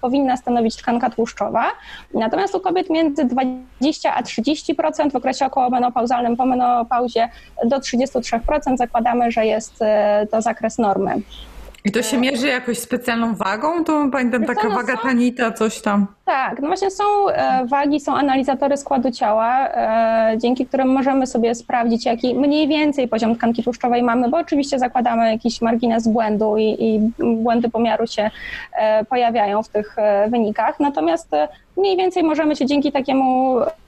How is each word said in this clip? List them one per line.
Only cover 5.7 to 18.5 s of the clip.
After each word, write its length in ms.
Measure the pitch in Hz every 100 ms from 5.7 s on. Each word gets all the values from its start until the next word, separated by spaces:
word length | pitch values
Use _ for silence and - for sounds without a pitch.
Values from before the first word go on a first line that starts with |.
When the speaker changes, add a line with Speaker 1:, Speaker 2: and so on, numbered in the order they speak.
| 247 247 247 240 247 240 240
Speaker 1:
po 80 | 262
menopauzie 840 | 254 247 247 233 240 247 233 233 - - - 233
do 140 | 269
trzydziestu 420 | 269 240 262 254
trzech 200 | 233 233
procent 340 | 233 302 285 262
zakładamy, 520 | 240 240 240 240 240
że 140 | 233 220
jest, 360 | 220 220 -
e, 460 | 220 214 208 208 208
to 100 | 220
zakres 360 | 226 220 226 -
normy. 380 | 214 196 196 - 214 - - - - - 202
Speaker 2:
I 60 |
to 120 | 196
się 140 | 240 262
mierzy 300 | 247 262 277
jakoś 320 | 254 247 233
specjalną 560 | - 247 247 233 233 208
wagą? 480 | - 220 302 339
To 220 | 320 302 285
pamiętam, 300 | 269 247 240
Speaker 1:
Wiesz 80 | 262
co, 60 | 247
Speaker 2:
taka 140 | 427
Speaker 1:
no 60 | 392
Speaker 2:
waga 200 | 226 247
Speaker 1:
są 60 |
Speaker 2:
Tanita, 500 | 269 247 247 247 233
coś 300 | 226 220 -
tam. 260 | - 202 202 - -
Speaker 1:
Tak, 340 | 294 240 233
no 60 | 277
właśnie 240 | 370 392
są, 120 | 381 415 415 403
e, 360 | - 165 262 247
wagi, 340 | 277 285 294
są 160 | 285 254
analizatory 640 | 277 262 269